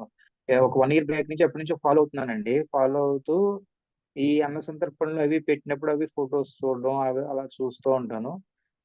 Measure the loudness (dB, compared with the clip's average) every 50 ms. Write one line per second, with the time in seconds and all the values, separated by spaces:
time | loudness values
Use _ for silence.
0 | -12 -16 _ _ _ _ _ _ _ 2 4 4 4 4 4 2 2 4 4 2
1 | 2 0 -2 -4 -4 -4 0 2 2 2 2 -2 -4 -4 -4 0 2 4 4 4
2 | 4 2 0 -6 -4 -4 -4 -4 -2 0 0 0 -2 0 0 2 2 2 2 0
3 | 0 0 0 -2 -2 0 0 2 2 0 -2 -4 -10 _ _ _ _ _ _ _
4 | _ _ -6 -2 0 2 2 2 2 0 -2 -6 -8 -8 -6 -6 -6 -6 -4 -4
5 | -4 -2 0 0 0 2 2 0 2 0 -2 -2 -2 -6 -6 -2 -2 -2 0 0
6 | -2 -4 -2 -4 -4 -2 -2 -2 -2 -4 -6 -4 -2 -2 -2 0 -2 -2 0 0
7 | 0 0 -2 -2 -4 -4 -6 -6 -8 -8 -8 -6 -6 -6 -6 -2 0 0 2 2
8 | 0 -4 -6 -6 -6 -8 -10 -12 -14 _ _ _ _ _ _ _